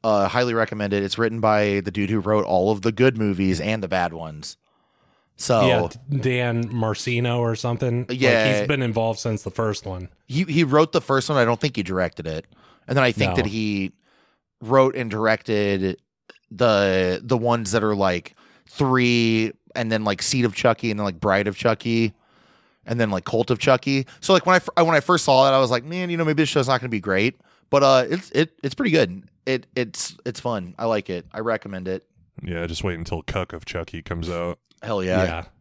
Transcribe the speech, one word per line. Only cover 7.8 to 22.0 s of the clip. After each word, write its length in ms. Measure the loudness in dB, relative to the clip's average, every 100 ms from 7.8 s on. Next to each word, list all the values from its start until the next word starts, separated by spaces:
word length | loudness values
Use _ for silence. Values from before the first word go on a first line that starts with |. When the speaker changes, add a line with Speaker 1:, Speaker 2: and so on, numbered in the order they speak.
| -2 -2 -4
Speaker 2:
Like, 120 | 0
Speaker 1:
Yeah. 380 | 4 4 4 2
Speaker 2:
he's 80 | 0
been 120 | -2
involved 360 | -2 -2 -2 -2
since 240 | -4 -4
the 80 | -6
first 340 | -4 -4 -4
one. 240 | -8 -12 -12 _ _
Speaker 1:
He, 180 | -4
he 180 | 0 2
wrote 280 | 4 4 4
the 80 | 2
first 260 | 0 0 2
one. 80 | 2
I 60 |
don't 160 | 2 2
think 140 | -2 -4
he 60 |
directed 460 | -4 -2 -2 -4 -8
it. 180 | -8 -10 _ _ _ -2
And 100 | 2
then 60 |
I 60 | 2
think 180 | 2 0
Speaker 2:
No. 40 | 0
Speaker 1:
that 40 | -2
he 460 | -2 -4 -2 -4 _ _ _ _ _ _ _
wrote 320 | 2 4 4 0
and 140 | -4
directed 880 | 0 0 0 0 0 2 0 -2 -4 _ _ _ -20 _
the, 680 | 0 4 4 4 2 0 -2
the 140 | -2 -2
ones 360 | 0 0 0
that 100 | 0
are, 140 | 0 2
like, 380 | 0 0 -6 _ _ _ _
Three, 800 | -2 2 4 4 4 2 2 0 -6 _
and 160 | -6 -2
then, 140 | -2
like, 180 | -2 -2
Seed 220 | -2 0
of 100 | 0
Chucky, 360 | 2 2 2 -2
and 100 | -2
then, 40 |
like, 140 | -4 -2
Bride 300 | 0 2 0
of 80 | 0
Chucky, 560 | 0 0 0 0